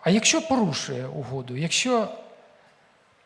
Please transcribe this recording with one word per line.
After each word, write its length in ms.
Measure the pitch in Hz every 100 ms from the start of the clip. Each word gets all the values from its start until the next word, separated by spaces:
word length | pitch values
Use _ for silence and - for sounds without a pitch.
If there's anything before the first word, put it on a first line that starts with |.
а 80 | 165
якщо 380 | 214 - 320 320
порушує 580 | 254 185 135 - 127 131
угоду, 500 | 151 120 135 127 127
якщо 520 | 165 - 254 233 202 - - - - _ _ _ _ _ _ _